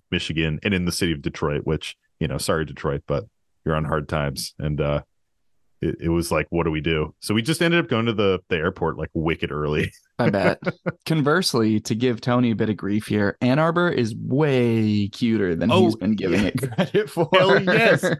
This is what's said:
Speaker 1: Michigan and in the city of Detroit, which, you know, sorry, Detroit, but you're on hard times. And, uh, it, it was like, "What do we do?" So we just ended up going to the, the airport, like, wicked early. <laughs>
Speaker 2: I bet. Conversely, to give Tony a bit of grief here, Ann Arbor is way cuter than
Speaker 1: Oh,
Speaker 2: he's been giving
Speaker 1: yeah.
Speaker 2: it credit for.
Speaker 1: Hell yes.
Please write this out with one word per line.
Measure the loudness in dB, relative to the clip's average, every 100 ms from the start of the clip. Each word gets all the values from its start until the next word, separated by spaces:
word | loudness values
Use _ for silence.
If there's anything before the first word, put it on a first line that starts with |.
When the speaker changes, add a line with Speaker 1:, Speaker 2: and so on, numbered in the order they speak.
| -6
Speaker 1:
Michigan | -6 -4 -2 -2 -2
and | -2
in | 0 -2
the |
city | -2 -2
of | -2
Detroit, | -6 -4 -2 -2
which, | -2 -4 -6 -16 _ -6
you | -4
know, | -4
sorry, | -2 -2
Detroit, | -4 -6 -6 -4 -4
but | -6 -6 _ _ _
you're | -2 -2
on |
hard | 0 -2 -2
times. | -2 -2 -6 -10 -6
And, | -4 -2
uh, | -2 -2 -6 _ _ _ _ _ _ -6
it, | -4 -2
it | -2
was | -2 0
like, | -2 0
"What | -2
do | 0
we | -2
do?" | -2 -2 -2 -6
So | -2
we | 0
just | 0 0
ended | 2 2
up | 0
going | 0 0
to |
the, | 2 2 0 -2
the | -2
airport, | -2 -2 -4 -4
like, | -6
wicked | -2 -2 -2 -4
early. | -4 -2 -2 -2 -6 _
<laughs> | -2
Speaker 2:
I | 0
bet. | 2 0 -2 -6 -8 -8 -8 -2
Conversely, | 0 2 0 0 0 0 0
to | -2 -2
give | 0 -2
Tony | 0 2 2
a |
bit | 0 0
of | -2
grief | -2 -2 0
here, | 0 0 0
Ann | 0 2
Arbor | 2 2 0
is | 0 -2
way | -4 -2 0 2 2 2 2 2 2 -2
cuter | -2 0 2 0 2
than | 4
Speaker 1:
Oh, | 6
Speaker 2:
he's | 4 4
been | 0
giving | 0 2 2
Speaker 1:
yeah. | 2
Speaker 2:
it | 0 -2
credit | -2 0 0 0
for. | -2 2
Speaker 1:
Hell | 4 6 4
yes. | 4 4 4 4 2